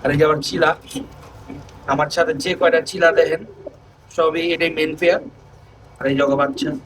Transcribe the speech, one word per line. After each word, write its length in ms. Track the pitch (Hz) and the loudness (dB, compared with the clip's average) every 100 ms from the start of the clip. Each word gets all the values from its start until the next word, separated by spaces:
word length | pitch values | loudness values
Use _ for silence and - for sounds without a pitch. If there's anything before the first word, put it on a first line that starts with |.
আর 60 | 135 | 0
এই 60 | 147 | 2
যে 80 | |
আমার 180 | 151 151 | 4 2
চিলা, 340 | - 180 156 175 - 269 - - - - - 139 - - - | -2 0 0 0 -8 -14 -14 -18 -20 -20 -18 -18 -18 -16 -4
আমার 240 | 139 147 | -2 -2
সাথে 240 | 170 160 | 0 -2
যে 200 | 143 180 | -2 -4
কয়টা 260 | 175 175 165 | 0 2 2
চিলা 320 | 160 185 170 | -2 2 4
দেখেন, 320 | 160 156 165 220 - - - - _ - - | 4 2 -2 -8 -18 -18 -20 -20 _ -10 0
সবই 360 | 160 165 170 | 0 0 -2
এটাই 180 | 165 165 | 0 -2
মেন 260 | 156 156 151 | 0 -4 2
পেয়ার। 240 | 175 180 - - - - - - - - | 2 2 -4 -20 -20 -20 -20 -20 -20 -6
আর 60 | 135 | -2
এই 100 | 139 | 2
জগা 200 | 139 139 | 2 2
বাচ্চা 340 | 139 135 156 139 | 0 -2 -6 -6